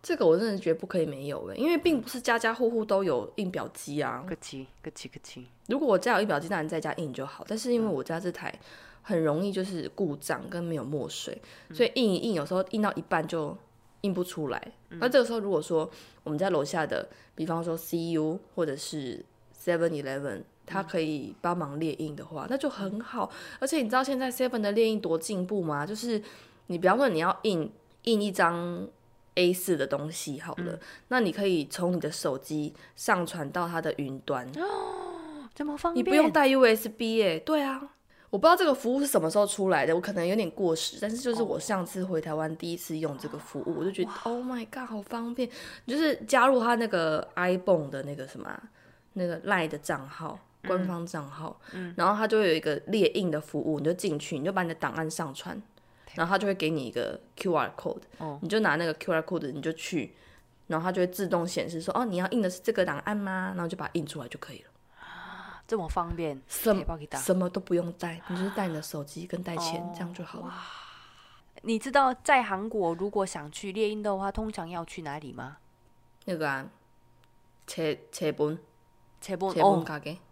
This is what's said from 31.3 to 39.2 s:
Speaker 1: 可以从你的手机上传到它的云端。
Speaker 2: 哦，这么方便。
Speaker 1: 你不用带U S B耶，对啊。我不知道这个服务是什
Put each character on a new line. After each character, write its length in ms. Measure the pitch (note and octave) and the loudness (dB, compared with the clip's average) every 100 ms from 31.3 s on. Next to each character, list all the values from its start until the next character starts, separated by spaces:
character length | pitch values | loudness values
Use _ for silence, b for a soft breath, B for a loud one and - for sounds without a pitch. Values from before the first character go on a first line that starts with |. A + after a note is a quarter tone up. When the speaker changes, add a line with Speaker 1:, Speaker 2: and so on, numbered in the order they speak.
Speaker 1:
可 140 | F3 G3+ | 2 2
以 200 | F3 C#3+ | 2 0
从 280 | - F3 | -2 0
你 40 | F3+ | 0
的 120 | D3+ | -2
手 280 | - D#3+ C3+ | -2 -2 -2
机 340 | - D#3 D3 B B | -4 -4 -4 B B
上 320 | - - F#3+ E3+ | -8 0 2 0
传 240 | F3 C#3+ | -4 -4
到 160 | F3 F3 | -2 -2
它 160 | E3+ | -2
的 100 | D#3+ - | -2 -2
云 200 | C#3 C3+ | -4 -6
端。 260 | - C3+ B2 D3 | -4 -4 -4 -6
Speaker 2:
哦， 920 | F#4+ G4+ G4 G4 F4+ E4+ D#4 D4+ B3+ | -4 -4 -6 -6 -8 -10 -12 -14 -16
这 100 | - | -6
么 120 | D4 D4 | -6 -2
方 160 | E4+ | 0
便。 120 | E4+ | 2
Speaker 1:
你 40 | F#4 | 6
不 60 | |
用 160 | D4+ D#4+ | 8 8
带 160 | D#4 C#4 | 8 8
U 180 | C4+ | 10
S 240 | B3 A3 A3 | 8 8 2
B 280 | - A3+ A3+ | -2 2 4
耶， 240 | G3 D#3+ | 4 2
对 200 | - D#4 | 2 2
啊。 300 | C#4 C4 C#4 _ _ b b | 2 -4 -10 _ _ b b
我 80 | G3 | 4
不 80 | D4+ | 6
知 40 | |
道 60 | F4 | 8
这 80 | |
个 100 | F4 | 6
服 180 | B3+ A3+ | 4 2
务 80 | C4 | 2
是 60 | C#4+ | 4
什 140 | G3+ | 4